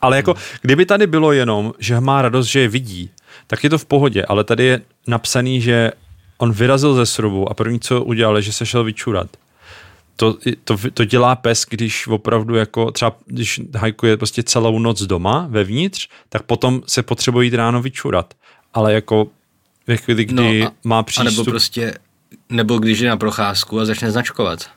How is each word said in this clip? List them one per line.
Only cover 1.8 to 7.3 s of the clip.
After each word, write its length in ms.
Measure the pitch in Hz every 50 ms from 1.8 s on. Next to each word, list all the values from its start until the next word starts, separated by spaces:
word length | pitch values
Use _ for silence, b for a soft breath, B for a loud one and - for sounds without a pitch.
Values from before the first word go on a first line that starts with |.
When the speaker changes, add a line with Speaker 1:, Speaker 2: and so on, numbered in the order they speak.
| - 101 120 120
Speaker 1:
má 220 | 123 135 139 139 131
radost, 240 | 123 110 131 127
že 140 | 113 - 139
je 80 | 131 117
vidí, 420 | 101 127 131 113 98 90 87 92 _ B B B B B B
tak 180 | B - 113 -
je 60 | 147
to 80 | 156 156
v 60 | -
pohodě, 400 | _ - 143 139 139 107 98 92
ale 200 | - 104 101 107
tady 200 | - 117 113 127
je 160 | 127 127 120 - _ _ _ _
napsaný, 540 | - 120 117 - - - 127 123 127 131 127
že 300 | 117 120 120 117 117 113 - _ _ - - - _ _ - _
on 140 | - 120 110
vyrazil 420 | 98 117 127 135 135 139 147 139
ze 120 | 127 120
srubu 420 | 110 - - 110 107